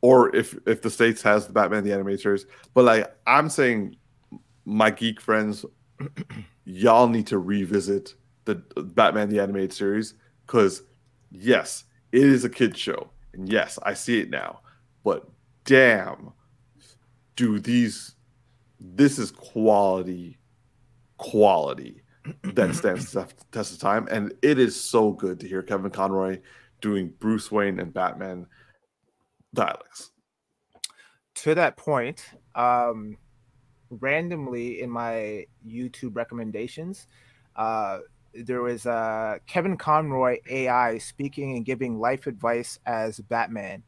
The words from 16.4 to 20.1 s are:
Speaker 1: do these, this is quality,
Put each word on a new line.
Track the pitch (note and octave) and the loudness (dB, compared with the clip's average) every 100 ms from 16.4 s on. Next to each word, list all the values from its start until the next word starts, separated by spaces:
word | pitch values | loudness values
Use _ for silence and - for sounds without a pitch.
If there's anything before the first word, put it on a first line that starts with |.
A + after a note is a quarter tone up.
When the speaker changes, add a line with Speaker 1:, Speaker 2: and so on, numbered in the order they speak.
| _ _ _ _ _ _ _ _ _ - | _ _ _ _ _ _ _ _ _ -2
Speaker 1:
do | A#2+ G#2 | 0 0
these, | G#2+ B3 E3 - - _ _ _ _ _ _ _ | 0 2 2 -2 -16 _ _ _ _ _ _ _
this | F2+ F2+ C#3 C#3 | -18 2 4 4
is | G#2+ | -8
quality, | - - A#2 A2 G#2 G2 F#2 F2+ | -8 -12 0 4 4 4 0 -4